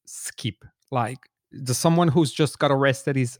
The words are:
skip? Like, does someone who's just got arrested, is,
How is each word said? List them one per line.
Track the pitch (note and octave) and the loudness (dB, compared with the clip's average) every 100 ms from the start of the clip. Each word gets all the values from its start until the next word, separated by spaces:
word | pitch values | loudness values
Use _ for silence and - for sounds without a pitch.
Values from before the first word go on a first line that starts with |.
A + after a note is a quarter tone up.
| - | -20
skip? | - - - A2 - - _ - | -14 -14 -10 -10 -10 -18 _ -6
Like, | B2+ A2+ C3 _ _ _ - | -4 -4 -8 _ _ _ -10
does | B2+ B2 | -6 0
someone | E3 E3 E3+ | 4 4 4
who's | C3+ D3+ | 4 2
just | - D3 - | 0 -2 0
got | C#3+ | 2
arrested, | C3+ C#3 B2+ - C#3 | 2 2 0 -2 -2
is, | A#2+ | -2